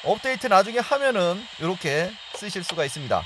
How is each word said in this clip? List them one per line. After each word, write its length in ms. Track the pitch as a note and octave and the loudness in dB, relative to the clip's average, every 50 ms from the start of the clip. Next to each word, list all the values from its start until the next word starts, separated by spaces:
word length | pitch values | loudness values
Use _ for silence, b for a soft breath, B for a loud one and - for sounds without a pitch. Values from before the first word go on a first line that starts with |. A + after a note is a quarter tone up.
| - | 2
업데이트 440 | C3+ G3+ A3 - C4 C4 G3 - | 0 0 0 0 -2 -2 -2 2
나중에 320 | B3+ G3+ F#3+ G3 G#3+ A3+ A#3+ | 6 6 6 6 6 2 -2
하면은 640 | A3+ - D4 C#4 C#4 C4+ B3 G3+ F3+ E3+ F3 G3 B3 - - - | 0 2 2 2 4 2 2 4 2 2 0 -2 -6 -12 -10 -4
요렇게 500 | D3+ E3+ F#3 F3 - D#3 C#3 D3+ E3+ F#3 A3 - - - - | -4 -4 -4 -2 -2 0 0 0 0 -2 -4 -10 -16 -14 -12
쓰실 280 | - G#3 G#3 - G3 F3 | -10 -8 -6 -6 -6 -6
수가 220 | - E3+ D#3+ D3+ | -6 -2 -2 -2
있습니다. 380 | C#3 - D3+ C#3+ A#2 G#2 F2+ D#2+ | -2 -2 -8 -2 0 0 0 0